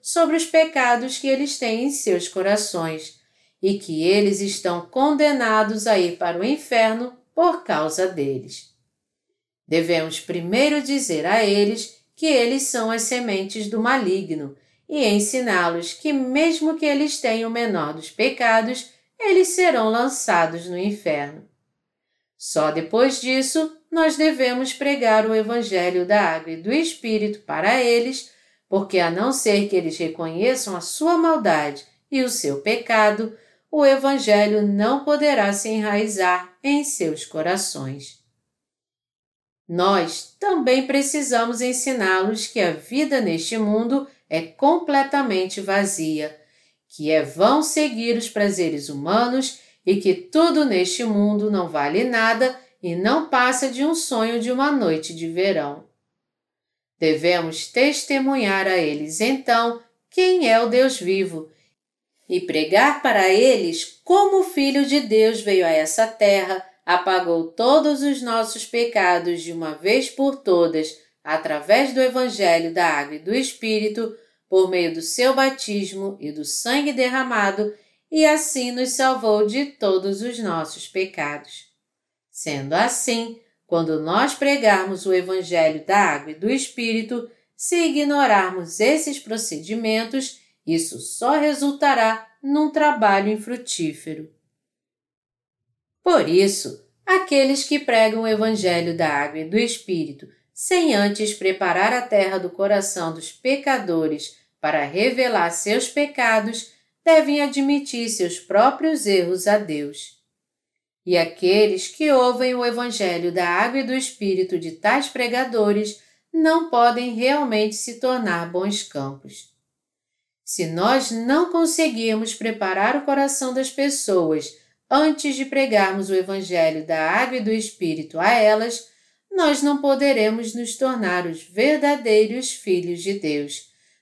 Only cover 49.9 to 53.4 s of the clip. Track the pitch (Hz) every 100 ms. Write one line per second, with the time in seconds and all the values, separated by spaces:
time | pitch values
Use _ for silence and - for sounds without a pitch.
49.9 | 196 196 185 - 311 339 294 277 185 180
50.9 | - 226 208 208 208 214 202 175 151 143
51.9 | 180 254 233 220 226 254 254 - _ 180
52.9 | 170 202 302 311 262